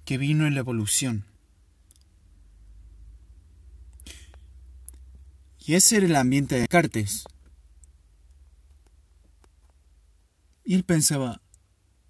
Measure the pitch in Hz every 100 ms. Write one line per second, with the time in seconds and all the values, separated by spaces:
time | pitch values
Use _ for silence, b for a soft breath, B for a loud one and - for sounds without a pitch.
0 | - 131 139 151 151 139 127 117 104 -
1 | 131 110 - _ _ _ _ _ _ _
2 | _ _ _ - - - - - - -
3 | - - - - - - - - - -
4 | - B B B - - - - - -
5 | - - - - _ _ - 170 - 220
6 | 185 151 127 139 135 135 - 175 135 110
7 | 101 - - - _ - - - - -
8 | _ _ _ - - _ _ _ _ _
9 | _ _ _ _ _ _ _ _ _ _
10 | _ _ _ _ _ _ - 185 180 165
11 | 143 147 127 - _ _ _ _ _ _